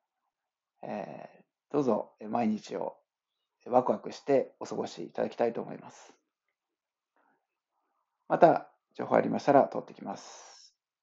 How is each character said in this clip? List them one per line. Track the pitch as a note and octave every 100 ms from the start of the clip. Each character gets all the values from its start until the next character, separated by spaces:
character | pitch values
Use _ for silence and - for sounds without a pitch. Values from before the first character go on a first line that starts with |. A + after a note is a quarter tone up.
| _ _ _ _ _ _ _ _
え | - G#2+ D2+ - - - _ _ -
ー、 |
ど | D3
う |
ぞ、 | B2+ G#2 - -
え | G#2+
ー、 |
毎 | A#2 A2
日 | G#2 - F#2
を、 | - - _ _ _ _ _ _ A2+
え |
ー、 |
ワ | B2
ク | B2
ワ | G#2+
ク | -
し | -
て | - C3+ - -
お |
過 | A#2
ご | A#2 A#2
し | -
い | -
た | -
だ | A2
き | -
た | A#2
い |
と | A#2+
思 | -
い | -
ま | -
す。 | - - _ _ _ _ _ _ _ _ _ _ _ _ _ _ _ _ _ _ _ _ _ -
ま | E3
た、 | E3 - - _ _
情 | -
報 | - A#2
あ |
り | A2
ま | A2+
し |
た | -
ら | C#3 -
通 | -
っ |
て | -
き | -
ま | G2 G2
す。 | - - - - - _ _ _